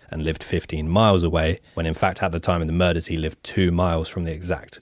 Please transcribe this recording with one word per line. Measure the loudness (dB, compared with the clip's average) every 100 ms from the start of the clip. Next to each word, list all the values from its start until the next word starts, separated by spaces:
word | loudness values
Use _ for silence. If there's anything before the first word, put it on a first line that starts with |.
| -10
and | -4
lived | -4 -4
fifteen | -4 -4 -4 -4 0
miles | 4 6 6
away, | 4 2 0 -2 _
when | -4 -4
in |
fact | 0 0 0
at | -2
the | -2
time | 0 0
of | 0
the |
murders | 2 2 2 -2
he | -4
lived | -4 -6
two | -4 2 2
miles | 4 2 0 -4
from | -6
the | -6
exact | -6 -4 -6 -8 -20